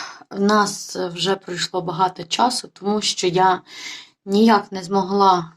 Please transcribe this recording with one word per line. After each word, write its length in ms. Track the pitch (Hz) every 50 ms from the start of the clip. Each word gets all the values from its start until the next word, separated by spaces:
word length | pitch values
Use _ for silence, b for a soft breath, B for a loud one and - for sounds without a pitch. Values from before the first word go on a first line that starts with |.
| B B B B B -
в 100 | - 196
нас 560 | 196 202 214 214 208 196 - - - - -
вже 400 | 185 185 180 170 170 165 190 190
пройшло 460 | 190 - - 180 170 - - - 185
багато 420 | 170 175 170 175 190 185 185 - 170
часу, 440 | - - - 180 180 175 - - -
тому 280 | _ - 185 202 214 208
що 260 | 202 - - - -
я 360 | 180 170 185 185 190 180 - B B B B B B B B B B B B -
ніяк 480 | 202 196 208 226 226 220 202 - -
не 100 | 190 190
змогла, 720 | 180 170 196 196 185 180 196 202 196 190 185 180 165 165 -